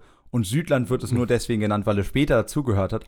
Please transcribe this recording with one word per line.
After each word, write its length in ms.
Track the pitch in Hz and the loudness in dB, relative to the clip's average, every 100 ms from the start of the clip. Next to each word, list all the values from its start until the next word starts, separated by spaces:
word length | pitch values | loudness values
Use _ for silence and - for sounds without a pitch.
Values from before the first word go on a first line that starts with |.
| - _ - | -8 _ -6
und 160 | 123 95 | -4 0
Südland 420 | 135 165 135 117 | -2 0 0 2
wird 140 | 127 | -2
es 100 | - | 0
nur 140 | 123 120 | 0 2
deswegen 340 | 120 - 113 | 0 0 -2
genannt, 240 | 104 104 | 0 0
weil 140 | 101 101 | 0 0
es 80 | 95 | 0
später 300 | 135 151 127 | 0 2 2
dazugehört 580 | 107 147 127 101 95 | 0 -2 0 0 0
hat. 100 | 110 | -4